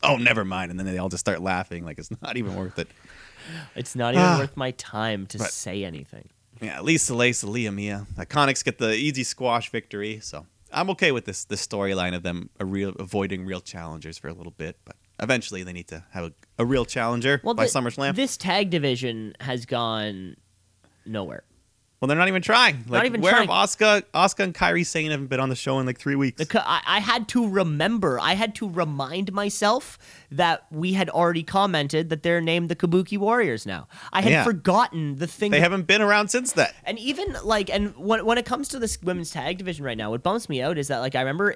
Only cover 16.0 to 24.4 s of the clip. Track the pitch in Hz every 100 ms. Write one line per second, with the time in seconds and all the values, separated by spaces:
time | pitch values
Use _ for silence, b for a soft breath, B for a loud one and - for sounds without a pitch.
16 | - 92 85 - _ - 120 131 113 131
17 | 117 120 131 139 226 220 156 139 120 139
18 | 139 196 269 - 185 190 196 165 139 123
19 | 127 113 107 - 135 127 113 123 117 110
20 | 104 95 92 - _ _ _ _ _ _
21 | - 110 87 52 - _ _ _ _ _
22 | 131 156 185 190 180 233 233 135 113 123
23 | 247 226 185 233 190 185 202 - 214 208
24 | - - 190 -